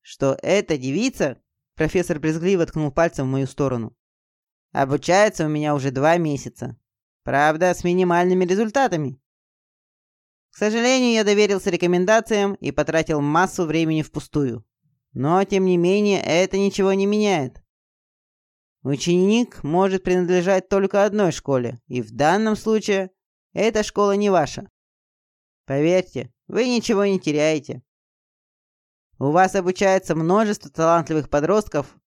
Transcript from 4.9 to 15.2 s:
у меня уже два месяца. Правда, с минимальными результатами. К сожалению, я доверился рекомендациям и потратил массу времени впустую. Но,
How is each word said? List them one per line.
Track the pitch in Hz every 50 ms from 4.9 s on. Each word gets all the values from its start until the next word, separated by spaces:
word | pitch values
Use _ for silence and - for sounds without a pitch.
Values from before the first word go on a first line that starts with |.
| 139 147 - - 175 196 208 214 208 - 165
у | 156
меня | 151 151 151 151 147
уже | 143 131 139
два | 135 131 139 156 165 175
месяца. | 170 156 147 135 - 123 - - 117 117 113 - _ _ _ _ _ _ _ _ _
Правда, | - 127 139 147 156 156 156 175 180 175
с | - -
минимальными | 175 175 180 185 180 170 175 180 180 180 185 185
результатами. | 175 185 196 233 220 202 277 269 240 180 160 151 127 131 - _ _ _ _ _ _ _ _ _ _ _ _ _ _ _ _ _ _ _ _ _ _ _ _ _ _ _
К |
сожалению, | - 202 214 214 233 233 247 262 262 254 240 226
я | 220 214
доверился | 196 208 202 208 196 202 190 - 202
рекомендациям | 175 175 180 175 180 180 185 180 220 226 220 - 226 208 202 202 196
и | - - 139
потратил | 143 - 147 - 151 160 156 - 160 147
массу | 143 147 151 165 185 185 - - 180
времени | 156 151 160 165 160 160 156 151
впустую. | - _ 151 - - - 147 143 127 113 113 104 _ _ _ _ _ _ _ _ _ _
Но, | 127